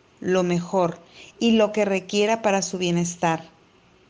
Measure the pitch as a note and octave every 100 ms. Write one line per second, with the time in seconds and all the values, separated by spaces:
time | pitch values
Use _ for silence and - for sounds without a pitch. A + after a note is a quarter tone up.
0 | _ _ - F#3 F3+ F3 F3 F#3+ F3 -
1 | - - - - A#3 A3+ G#3 G#3+ G3+ F#3+
2 | F3+ G3+ G#3 A3+ A3+ G3 F#3+ F#3 F3+ E3+
3 | F3 F3 E3+ D#3+ - _ _ _ _ _
4 | _